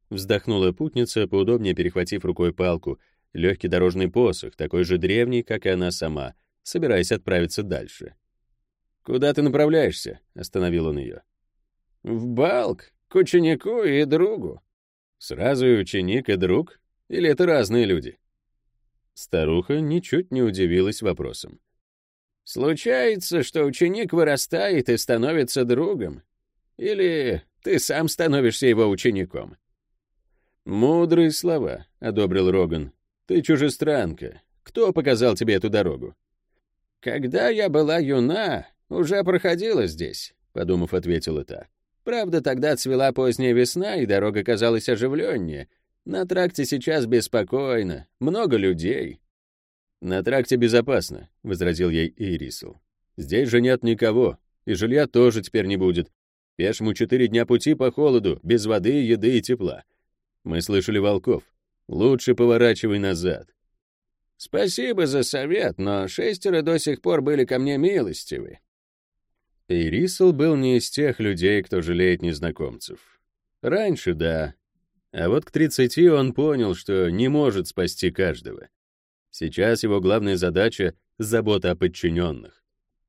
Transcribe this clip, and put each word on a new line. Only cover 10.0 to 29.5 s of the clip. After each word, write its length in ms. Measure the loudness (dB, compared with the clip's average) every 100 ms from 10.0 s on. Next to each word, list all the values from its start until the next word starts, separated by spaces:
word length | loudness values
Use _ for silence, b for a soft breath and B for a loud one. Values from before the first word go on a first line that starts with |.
| -10 -14 _
остановил 520 | -16 -8 -2 0 0 -2
он 120 | -4
её. 220 | -8 -14 _ _ _ _ _ _ _ _
«В 240 | -8 -6 -4
Балк, 680 | 0 0 0 -2 -6 -10 _ _
к 80 | 0
ученику 640 | 4 4 2 0 -2 -2
и 220 | 0 2
другу». 580 | 2 2 2 -2 -8 -12 _ _ _ _ _ _
«Сразу 480 | -14 -4 0 2 4
и 120 | 4
ученик, 500 | 2 -2 0 -2 0
и 80 | 0
друг? 440 | 2 2 0 _ _ _ -8
Или 200 | -2 2
это 160 | 4
разные 400 | 4 4 4 2
люди?» 340 | 2 0 -2 -16 _ _ _ _ _ _ _ _ _
Старуха 680 | -20 -6 -2 0 0 0 -2
ничуть 500 | -2 -2 -2 -4 -2
не 120 | 0
удивилась 600 | 0 0 0 2 0 0
вопросом. 580 | -4 -4 -6 -10 -16 -20 _ _ _ _ _ _ _ _
«Случается, 960 | -14 -4 -2 -2 0 0 0 -2 -2 -2
что 220 | -2 0
ученик 500 | -2 2 0 0 -2
вырастает 760 | 2 2 2 -2 -2 0 0 0
и 80 | -2
становится 720 | 0 0 0 0 -2 0 0
другом. 560 | 2 0 -2 -6 -10 _ _ _ _ _ -8
Или 640 | -4 0 0 0 -2 -4 -6 _
ты 160 | -2 0
сам 300 | 0 -2 -2
становишься 580 | 0 0 4 2 4 2
его 220 | 4 4
учеником». 680 | 2 0 0 -4 -8 -14